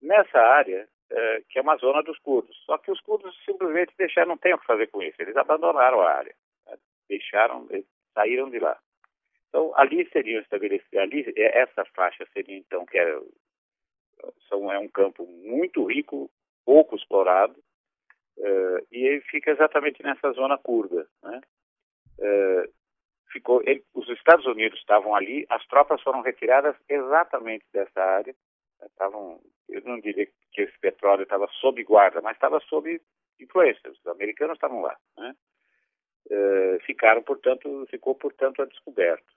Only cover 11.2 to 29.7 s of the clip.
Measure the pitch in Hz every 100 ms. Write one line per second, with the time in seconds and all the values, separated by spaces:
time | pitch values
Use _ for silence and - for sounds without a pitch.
11.2 | - - 110 120 127 - 95 - 90 -
12.2 | - 101 90 98 - 90 87 95 85 73
13.2 | - _ _ _ _ _ _ _ _ _
14.2 | - - _ 101 101 98 101 - 98 -
15.2 | 87 87 95 123 370 - 95 180 302 -
16.2 | 139 _ _ _ - 143 151 131 - 101
17.2 | 92 92 107 - _ _ _ _ _ _
18.2 | _ - 104 95 92 92 - 120 131 143
19.2 | - - - 143 151 151 147 - 143 135
20.2 | 143 127 131 139 - 117 98 85 78 _
21.2 | 87 120 135 _ _ _ _ _ _ -
22.2 | 101 101 98 92 87 _ _ _ _ _
23.2 | _ 139 - 165 - 135 _ - - 120
24.2 | - 170 131 110 110 - - 104 101 104
25.2 | 98 139 - 113 - 131 143 151 - 131
26.2 | 120 - 117 131 143 135 _ 143 131 151
27.2 | - 131 113 110 _ - 98 - 92 95
28.2 | 107 - _ _ _ _ 92 _ 98 104
29.2 | 98 80 _ _ _